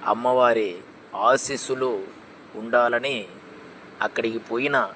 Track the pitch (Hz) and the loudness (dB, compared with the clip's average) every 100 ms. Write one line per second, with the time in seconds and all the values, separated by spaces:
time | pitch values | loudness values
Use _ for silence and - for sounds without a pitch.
0 | - 107 123 127 123 113 104 90 - - | -2 0 2 4 4 4 0 -4 -14 -20
1 | - 95 107 135 - 135 - 127 127 107 | -14 0 4 4 2 -2 -2 -2 -2 -2
2 | 95 - - - - 110 113 120 120 120 | -6 -14 -20 -20 -16 -12 0 2 4 2
3 | 131 127 98 - - - - - - - | -2 -4 -8 -16 -20 -20 -20 -20 -20 -6
4 | 107 - 113 113 110 117 139 139 104 | -6 -2 -2 -4 -6 -4 0 0 -2